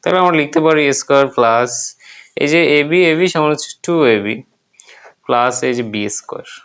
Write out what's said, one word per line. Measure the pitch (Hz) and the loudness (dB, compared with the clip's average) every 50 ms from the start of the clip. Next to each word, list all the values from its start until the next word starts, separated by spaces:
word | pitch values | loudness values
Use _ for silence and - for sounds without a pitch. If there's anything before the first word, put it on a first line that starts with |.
তাহলে | - 165 175 185 | 0 0 2 2
আমরা | 180 180 170 156 | 2 2 2 2
লিখতে | 147 147 147 170 156 | 0 0 -2 0 2
পারি | 160 156 151 151 143 | 2 2 2 2 0
এ | 135 - | 0 -2
স্কয়ার | - - 143 139 139 131 127 | -2 2 2 4 4 2 2
প্লাস | - 120 113 113 117 123 123 120 - - - - _ _ - - - - _ _ - | 0 2 2 2 2 0 -2 -4 -8 -10 -10 -12 _ _ -20 -20 -20 -20 _ _ -4
এই | - 147 | -2 0
যে | 156 170 170 147 147 | 2 2 2 2 2
a | 147 143 147 | 2 0 0
b, | 165 180 180 165 | 2 2 2 2
a | 156 160 | 2 0
b | 180 185 | 0 -2
সমান | - 165 151 151 151 | 0 0 0 0 -2
হচ্ছে | 143 - - - _ - | -4 -6 -14 -14 _ -6
টু | - 170 165 147 123 113 | -4 0 2 2 2 2
এ | 104 98 | 2 0
বি | 104 117 240 - _ _ _ _ _ _ _ - - - - - - _ _ _ | -4 -8 -8 -10 _ _ _ _ _ _ _ -20 -20 -20 -20 -20 -20 _ _ _
প্লাস | - 127 120 120 127 120 - - 131 | -2 0 0 0 0 -2 -2 -4 -4
এই | 123 120 | -4 -4
যে | 120 110 | -6 -6
বি | 104 104 104 101 - - | -6 -6 -6 -6 -8 -10
স্কয়ার। | - - - - - - - - _ | -12 -14 -16 -16 -16 -18 -20 -20 _